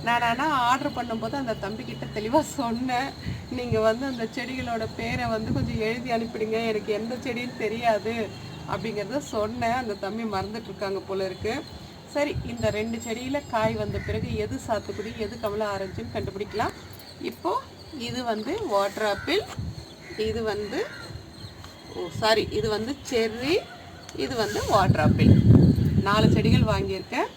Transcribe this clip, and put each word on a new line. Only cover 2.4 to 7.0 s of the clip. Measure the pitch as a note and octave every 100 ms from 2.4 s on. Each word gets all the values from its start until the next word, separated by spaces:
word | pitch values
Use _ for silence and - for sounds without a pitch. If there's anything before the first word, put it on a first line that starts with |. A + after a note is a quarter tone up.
| D4 - A#3+ A#3 B3+ B3 C#4 - - - -
"நீங்க | B3+ B3 A3
வந்து | A3 A3+ C4+
அந்த | B3 A3 -
செடிகளோட | A#3+ C4 A#3+ A3+ A3 -
பேரை | A#3 A#3+ A#3+
வந்து | A3 A3
கொஞ்சம் | C#4 A#3 A#3
எழுதி | A3 A#3+ B3
அனுப்பிடுங்க, | A3+ A3+ A3 A3 A3 A3+
எனக்கு | G#3+ G3
எந்த | G#3